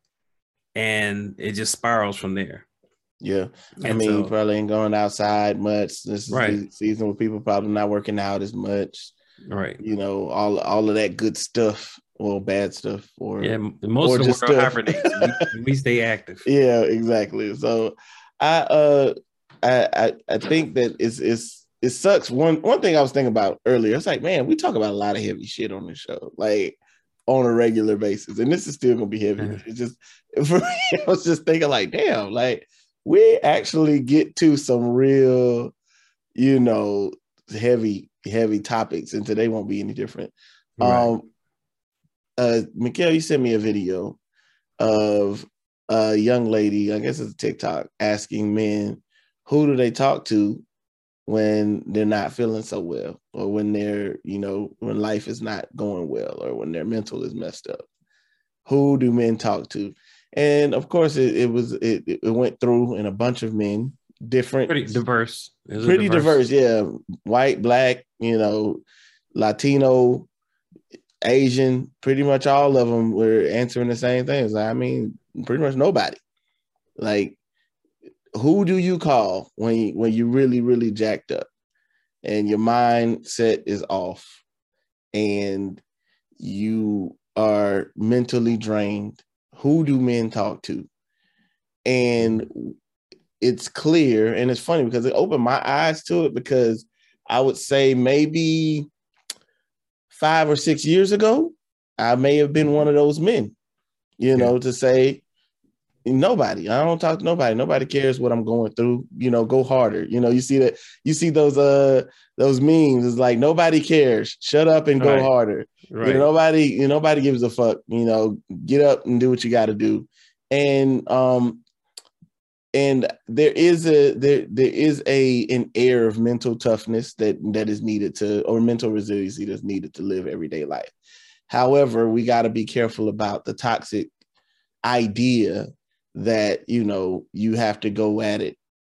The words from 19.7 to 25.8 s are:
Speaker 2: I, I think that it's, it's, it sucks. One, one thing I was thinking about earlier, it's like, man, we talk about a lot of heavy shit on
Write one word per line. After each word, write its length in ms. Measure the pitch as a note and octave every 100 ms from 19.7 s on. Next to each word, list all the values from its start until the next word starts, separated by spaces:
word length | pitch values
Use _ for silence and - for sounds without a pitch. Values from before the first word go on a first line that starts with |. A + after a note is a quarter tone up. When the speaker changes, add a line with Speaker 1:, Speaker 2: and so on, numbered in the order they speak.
| B2+ -
Speaker 2:
I, 200 | - A2 - -
I 100 | G2+
think 360 | - D#3+ C3
that 200 | B2+ A#2+ -
it's, 180 | A2+ -
it's, 480 | E2 A2+ - - _ _
it 80 | B2
sucks. 400 | B2 F#3+ G3+ -
One, 320 | B2 E3 D#3
one 180 | G#3+ C#4+
thing 160 | G3 D#3
I 40 |
was 80 | C3+
thinking 160 | C#3+ B2+
about 280 | A2 G2 - A#2
earlier, 300 | B2+ A2 B2
it's 100 | G3+
like, 160 | C#3
man, 240 | E3+ F3 B2+
we 80 |
talk 200 | D#4 F4+ D#3+
about 140 | G#2+
a 60 | G2+
lot 200 | G#2 G#2
of 60 |
heavy 220 | G#2 G2 -
shit 260 | - G#2+
on 140 | G2